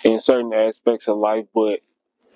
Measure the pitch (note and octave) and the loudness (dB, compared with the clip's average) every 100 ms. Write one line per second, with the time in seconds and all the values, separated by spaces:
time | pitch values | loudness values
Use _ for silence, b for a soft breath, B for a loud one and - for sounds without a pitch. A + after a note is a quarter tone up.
0 | A2+ A2 - B2+ A#2 A2 A2 - - A2+ | 0 2 0 0 0 0 0 0 -2 -2
1 | - G#2+ G#2+ A2 G#2+ A2+ G#2+ G2 _ _ | -2 0 0 -2 -2 -2 0 -2 _ _
2 | _ _ _ | _ _ _